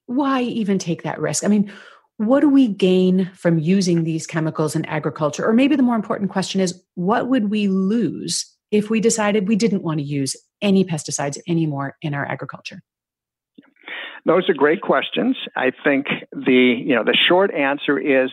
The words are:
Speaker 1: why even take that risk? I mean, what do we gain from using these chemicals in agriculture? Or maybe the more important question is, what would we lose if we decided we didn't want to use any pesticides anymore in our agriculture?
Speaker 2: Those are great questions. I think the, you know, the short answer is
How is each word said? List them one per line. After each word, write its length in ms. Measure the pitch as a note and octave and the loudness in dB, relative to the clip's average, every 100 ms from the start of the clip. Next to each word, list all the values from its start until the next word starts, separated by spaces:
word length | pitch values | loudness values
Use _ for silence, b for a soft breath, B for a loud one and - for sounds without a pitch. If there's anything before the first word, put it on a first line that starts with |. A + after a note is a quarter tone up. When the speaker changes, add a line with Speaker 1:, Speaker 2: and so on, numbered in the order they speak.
Speaker 1:
why 380 | - B3 C#4 C4 | -6 -2 0 0
even 360 | B3 A#3 G3+ F#3+ | -2 -2 0 0
take 240 | E3+ D#3+ | -2 -4
that 140 | - - | -6 -4
risk? 260 | D3+ D3+ | -4 -2
I 40 | F#3+ | 2
mean, 240 | G#3 G3+ B B B B - | 2 2 B B B B -4
what 220 | A3 C#4 | 2 4
do 100 | D4+ | 6
we 180 | C#4 B3 | 6 4
gain 640 | F#3+ F#3 F#3 F#3 F#3 F#3 | 4 4 4 4 2 0
from 240 | - F3 E3 | -2 0 2
using 460 | D#3 G3 F3+ E3+ | 2 2 2 0
these 220 | D#3+ D#3+ - | 0 -4 -4
chemicals 500 | E3 D#3+ D3+ D#3 E3 | -4 -2 -2 -2 -2
in 80 | |
agriculture? 640 | - D#3 D#3 - D3+ - - | -4 -4 -4 -2 -4 -2 2
Or 80 | |
maybe 220 | A3+ C4+ D4 | 4 4 4
the 60 | |
more 140 | B3 A#3 | 2 0
important 340 | - A3 G3 | -2 -4 -4
question 300 | F#3+ F#3 F#3+ | -4 -2 0
is, 220 | F#3 F#3 _ | -2 -4 _
what 340 | - F3+ B3 B3 | -4 -2 0 0
would 220 | C4 G#3 | 0 0
we 180 | G#3+ G3+ | 0 0
lose 800 | F#3+ F#3+ A#3 F#3 - E3 - - _ _ | 0 0 0 -2 -4 -6 -6 -8 _ _
if 200 | G#3 G#3 | -2 0
we 100 | A3+ | 0
decided 480 | A3 A3+ G#3 G#3+ F#3+ | 2 2 0 0 0
we 80 | G#3+ | 0
didn't 260 | A3+ F#3+ | 0 0
want 160 | E3 D#3 | -2 -4
to 60 | |
use 320 | C#3+ C#3+ C3+ - _ _ | -4 -4 -4 -8 _ _
any 240 | G#3 F#3+ | 2 2
pesticides 540 | F#3 D#3 - C#3+ C#3+ C#3 - | 2 -2 -6 -6 -6 -6 -4
anymore 480 | E3+ D#3+ C#3 C#3 - | -2 0 -2 -8 -8
in 100 | D#3 | -8
our 140 | C#3+ - | -6 -6
agriculture? 560 | C#3 C3+ - - G3 - _ _ _ _ _ _ _ _ B B B B B - | -6 -10 -14 -16 -18 -20 _ _ _ _ _ _ _ _ B B B B B 0
Speaker 2:
Those 240 | F3+ F3+ | 2 2
are 40 | |
great 280 | D3 D3 F#3+ | 2 2 2
questions. 540 | - C3+ A#2+ - C3 - - - | 0 0 -2 -2 -2 -2 -6 -4
I 160 | B2+ - | -2 0
think 240 | D3+ C#3 - - - | 0 0 -2 -6 -8
the, 200 | - C3+ | -6 2
you 420 | B2+ B2+ A#2+ C#3 | 4 4 2 0
know, 100 | A#2 | 0
the 120 | G#2 - | 0 0
short 360 | - F3+ G3 | 2 2 2
answer 440 | D#3+ C#3 C#3+ - C#3 | 0 -2 -2 -2 -2
is 320 | C#3+ C3+ C3 | 2 2 0